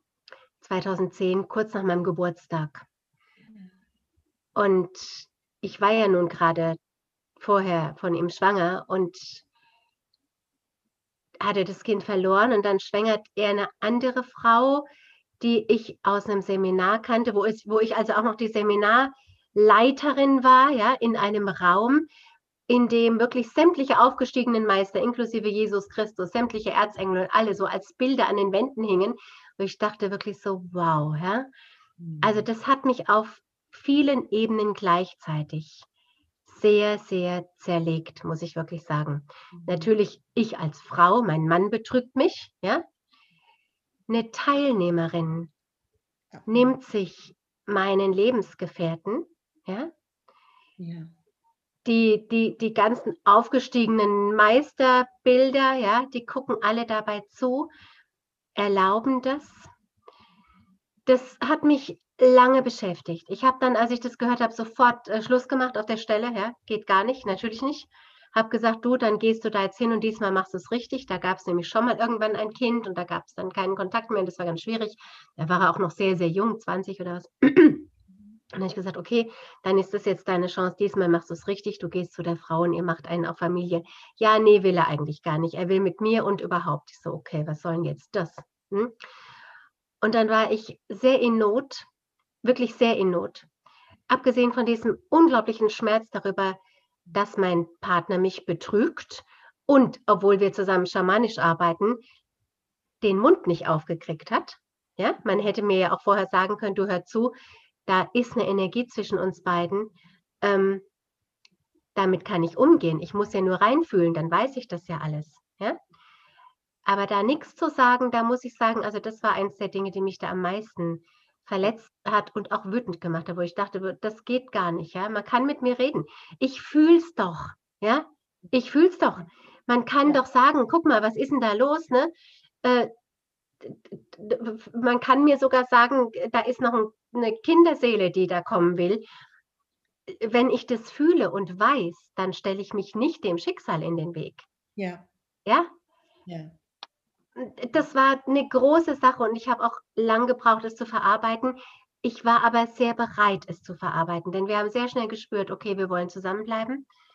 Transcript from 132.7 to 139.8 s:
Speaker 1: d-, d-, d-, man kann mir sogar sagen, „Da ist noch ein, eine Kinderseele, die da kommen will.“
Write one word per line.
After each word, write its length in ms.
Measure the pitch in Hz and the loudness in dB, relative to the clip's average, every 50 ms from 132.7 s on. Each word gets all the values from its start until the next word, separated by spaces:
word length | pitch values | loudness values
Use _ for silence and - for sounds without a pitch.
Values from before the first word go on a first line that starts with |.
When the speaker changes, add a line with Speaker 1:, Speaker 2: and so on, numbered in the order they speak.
| 247 247 226 220 - _ _ _ _ _ _ _ _ _ _ _ _ _ - | 2 2 2 0 -6 _ _ _ _ _ _ _ _ _ _ _ _ _ -20
Speaker 1:
d-, 120 | - - - _ - | -20 -20 -20 _ -20
d-, 460 | - - _ _ - - - 214 233 240 | -20 -20 _ _ -20 -12 -6 -4 -4 -4
d-, 420 | 240 226 214 226 - - - 233 | -4 -8 -10 -12 -14 -14 -8 -4
man 200 | 233 247 240 247 | 0 0 0 0
kann 220 | - - 269 277 285 | 2 2 4 6 6
mir 120 | 294 285 262 | 4 4 4
sogar 260 | 269 262 254 254 247 | 4 2 4 2 2
sagen, 440 | 254 254 240 233 240 277 269 247 226 220 - 262 240 | 4 4 4 4 4 4 2 0 0 -2 -6 -6 -2
„Da 100 | - 233 | -2 -2
ist 200 | 220 - 254 - | -2 -2 -2 -2
noch 120 | 254 240 240 | -2 0 0
ein, 140 | 233 220 220 - _ _ _ - | 0 -2 -2 -6 _ _ _ -6
eine 200 | 240 240 226 220 226 - | -4 -2 -2 -4 -2 0
Kinderseele, 680 | - 330 339 339 339 302 277 - 240 226 208 190 180 | 4 6 6 6 6 4 2 2 0 2 2 0 0
die 160 | 170 185 185 175 | 0 0 0 0
da 140 | 180 175 | 0 -4
kommen 360 | 175 - 226 185 175 175 180 170 | -4 -2 0 2 2 2 2 2
will.“ 260 | 175 175 208 220 226 - - - - _ _ _ _ _ _ _ _ _ _ _ | 0 0 0 -2 -6 -10 -20 -20 -20 _ _ _ _ _ _ _ _ _ _ _